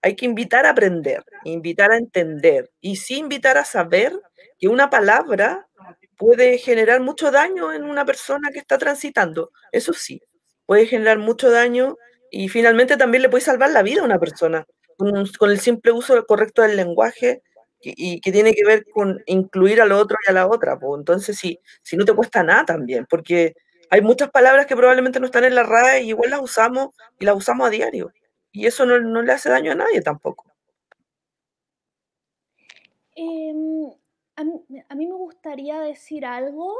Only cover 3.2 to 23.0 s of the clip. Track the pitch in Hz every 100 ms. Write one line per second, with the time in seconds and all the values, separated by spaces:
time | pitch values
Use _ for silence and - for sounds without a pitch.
3.2 | 302 269 269 269 285 214 170 180 233 381
4.2 | _ _ _ _ 185 240 277 269 202 233
5.2 | 330 196 214 370 - _ - - _ _
6.2 | 214 240 254 247 254 233 220 247 254 -
7.2 | 311 269 330 381 320 311 294 285 277 277
8.2 | - 277 294 277 - 269 285 285 294 -
9.2 | 180 160 165 _ _ - - 165 - 135
10.2 | _ _ _ _ - 202 226 240 220 214
11.2 | 214 233 262 233 240 240 262 - _ _
12.2 | _ - 190 233 233 226 254 285 262 247
13.2 | 254 247 254 254 277 285 196 311 294 190
14.2 | 165 - 165 160 156 _ _ _ 202 202
15.2 | 196 - 208 202 220 233 240 233 247 247
16.2 | 226 208 220 - 220 202 175 170 220 -
17.2 | 247 254 _ _ _ _ - - 180 175
18.2 | 190 190 220 214 208 220 214 220 196 185
19.2 | - 185 190 190 185 226 214 196 208 214
20.2 | 208 190 185 226 143 131 131 143 147 180
21.2 | 196 202 180 165 _ _ - 165 202 208
22.2 | - 214 165 214 311 165 123 127